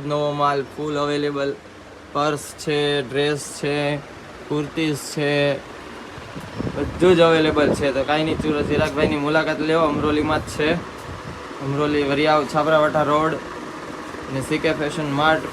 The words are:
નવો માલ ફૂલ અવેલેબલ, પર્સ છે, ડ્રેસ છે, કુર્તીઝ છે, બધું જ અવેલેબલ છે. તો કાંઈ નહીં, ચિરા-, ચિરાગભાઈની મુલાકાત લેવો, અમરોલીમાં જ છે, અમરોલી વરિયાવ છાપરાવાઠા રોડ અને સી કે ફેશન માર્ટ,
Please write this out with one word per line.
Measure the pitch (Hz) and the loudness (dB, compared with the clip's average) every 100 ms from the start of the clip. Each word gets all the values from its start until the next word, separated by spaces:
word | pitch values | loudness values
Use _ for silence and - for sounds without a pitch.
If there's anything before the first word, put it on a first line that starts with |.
| 143 | -2
નવો | 147 147 | 0 0
માલ | 147 143 143 | 2 2 2
ફૂલ | 127 - 151 147 | -2 -6 -4 0
અવેલેબલ, | 147 147 147 143 139 139 - - - - - | 0 0 0 0 -2 -4 -10 -20 -18 -18 -6
પર્સ | 143 151 147 - | -2 0 0 -6
છે, | - 156 147 147 143 | -8 -2 0 2 0
ડ્રેસ | 120 135 147 143 - - | 0 0 0 0 -6 -4
છે, | 143 147 143 147 - - - - - | -2 0 0 -2 -6 -16 -16 -12 -4
કુર્તીઝ | 151 143 165 160 143 | -2 -2 -2 0 -2
છે, | - 156 143 147 143 135 - - - - - - - - - - - - | -4 -2 2 2 2 0 -6 -14 -14 -14 -14 -14 -14 -14 -10 -6 -4 -4
બધું | 143 - 175 170 | -4 4 6 8
જ | |
અવેલેબલ | 165 160 156 151 139 | 6 6 4 4 2
છે. | - 143 | 2 2
તો | 131 | 2
કાંઈ | 135 151 | 2 2
નહીં, | 156 - | 2 0
ચિરા-, | 156 147 | 0 0
ચિરાગભાઈની | 147 147 151 143 151 151 | 0 0 0 2 0 2
મુલાકાત | 143 156 156 143 | 2 2 2 0
લેવો, | 156 165 156 | 0 2 2
અમરોલીમાં | 143 151 151 151 151 | 2 0 0 0 -2
જ | |
છે, | - - 151 175 - - - - - - - - 139 | -2 -2 0 0 -4 -12 -12 -12 -12 -12 -12 -8 -4
અમરોલી | 139 147 147 | 0 2 2
વરિયાવ | 139 139 151 151 131 | 2 2 4 4 2
છાપરાવાઠા | 151 151 156 151 151 | 0 4 4 4 4
રોડ | 147 151 156 143 - - - - - - - - | 4 2 2 -2 -6 -10 -12 -12 -12 -12 -12 -10
અને | - 135 | -6 -4
સી | 131 156 | -2 0
કે | 160 | 0
ફેશન | 156 151 160 147 | 0 -2 -2 -2
માર્ટ, | 139 156 156 - | 2 4 4 0